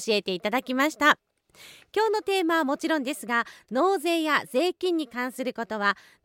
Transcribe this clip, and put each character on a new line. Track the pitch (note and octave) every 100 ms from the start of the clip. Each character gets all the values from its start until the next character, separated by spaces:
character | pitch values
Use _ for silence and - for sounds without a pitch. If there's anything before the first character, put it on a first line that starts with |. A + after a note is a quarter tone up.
| A3
え | G#3
て | F#3+
い | F3+
た | G#3
だ | B3
き | C4
ま | B3+ D4
し | -
た。 | D4 - _ _ _ - - - _
今 | G4 A4
日 |
の | G#4+
テ | - G4
ー | E4
マ | E4
は |
も | C#4 C#4+
ち | D#4+
ろ | D#4+
ん |
で | B3
す | D4+ G#3+
が、 | A#3 A3+ - _
納 | A#3+ F4+ G4
税 | D#4+ E4+
や | D#4 C#4+ -
税 | B3 F4
金 | - F#4 E4+
に | C4
関 | A#3 B3+
す | B3
る | B3+
こ | A3+ A3+
と | G#3+
は | G3+ F#3+ - _